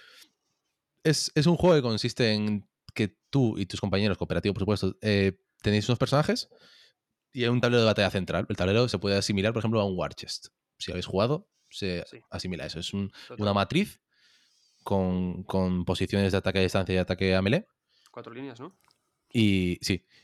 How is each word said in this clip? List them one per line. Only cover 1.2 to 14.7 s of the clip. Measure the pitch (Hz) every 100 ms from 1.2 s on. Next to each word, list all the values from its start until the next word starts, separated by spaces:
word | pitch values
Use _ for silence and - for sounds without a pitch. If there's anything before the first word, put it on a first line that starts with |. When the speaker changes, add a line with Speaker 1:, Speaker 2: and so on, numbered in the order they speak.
| - 156
Speaker 1:
es | 160
un | 170
juego | 180 156
que |
consiste | 123 107 120 - 113
en | 107 107 104 - _ -
que | - 104 - _
tú | 139 117 104
y | 95
tus | -
compañeros, | 101 95 104 87
cooperativo | 85 85 101
por | 95
supuesto, | 95 101 95 -
eh, | 107 101 95 92 _ _
tenéis | 104 104 104
unos | 120
personajes | 131 139 151 247 - _ - - _ _ _ _ _
y | 127
hay | 117
un | 123
tablero | 120 120
de | 110
batalla | 104 95
central. | 98 87 85 110
El | 104
tablero | 92 110 123
se | 95
puede | 101 98
asimilar, | - 101 104
por | 117
ejemplo, | 110 113
a | 101
un | 90
war | 73
chest. | - - - - _ _ -
Si | -
habéis | 87 -
jugado, | 92 117 151 - _ _
se | - 98 87 -
Speaker 2:
Sí. | 113 _
Speaker 1:
asimila | 92 90 85
a | 139
eso. | -
Es | -
un, | 98 98 - -
Speaker 2:
Total. | 117
Speaker 1:
una | 104
matriz | 101 98 165 254 - _ _ _ _ _ _ _